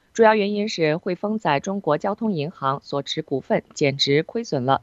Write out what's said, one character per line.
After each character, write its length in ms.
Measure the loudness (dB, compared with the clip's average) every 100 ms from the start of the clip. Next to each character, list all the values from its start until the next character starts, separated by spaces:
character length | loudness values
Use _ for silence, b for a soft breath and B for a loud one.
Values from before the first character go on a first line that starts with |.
| _
主 100 | 4
要 100 | 6
原 200 | 6 2
因 160 | -2 -4
是 260 | 0 0 0
汇 180 | -2
丰 240 | -4 -4 -4
在 220 | 0 0
中 220 | -2 -6
国 160 | -2 -2
交 180 | -2 -4
通 160 | -2
银 180 | -2 -4
行 300 | -4 -4 -4
所 220 | -4 -8
持 180 | -6 -8
股 200 | -4 -6
份 220 | -2 -4 -4
减 240 | -2 0 2
值 260 | 2 2
亏 220 | 0 -6 -4
损 180 | -2
了 160 | 2 0